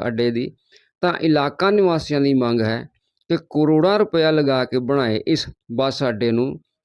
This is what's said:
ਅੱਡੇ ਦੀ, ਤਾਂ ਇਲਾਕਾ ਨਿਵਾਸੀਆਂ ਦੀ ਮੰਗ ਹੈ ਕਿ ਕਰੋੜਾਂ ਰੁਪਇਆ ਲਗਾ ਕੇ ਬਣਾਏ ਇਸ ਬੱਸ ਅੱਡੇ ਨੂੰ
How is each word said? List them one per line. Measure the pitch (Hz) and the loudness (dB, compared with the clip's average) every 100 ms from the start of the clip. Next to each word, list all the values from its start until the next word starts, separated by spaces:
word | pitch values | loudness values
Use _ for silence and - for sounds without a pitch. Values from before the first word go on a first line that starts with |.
| 120 | -4
ਅੱਡੇ | 113 120 | 0 0
ਦੀ, | 117 131 - _ _ _ - | 0 -6 -10 _ _ _ -6
ਤਾਂ | 180 170 | -4 -2
ਇਲਾਕਾ | 165 151 143 143 190 | 2 2 0 0 0
ਨਿਵਾਸੀਆਂ | 208 185 160 - 147 | 2 2 0 -2 0
ਦੀ | 139 | 2
ਮੰਗ | 135 120 117 | 2 2 0
ਹੈ | 110 117 127 _ _ _ - | 0 -4 -8 _ _ _ -6
ਕਿ | 170 | -6
ਕਰੋੜਾਂ | - 147 151 156 180 208 | -4 -2 2 4 4 2
ਰੁਪਇਆ | 214 165 156 | 0 2 2
ਲਗਾ | 156 139 131 123 | 2 2 0 0
ਕੇ | 131 | -2
ਬਣਾਏ | 123 139 120 110 - | 0 0 0 -2 -2
ਇਸ | 160 - - - | -2 -4 -14 -12
ਬੱਸ | 117 135 123 | -4 -4 -2
ਅੱਡੇ | 135 107 117 | -4 -2 0
ਨੂੰ | 117 131 151 _ _ | 0 -2 -4 _ _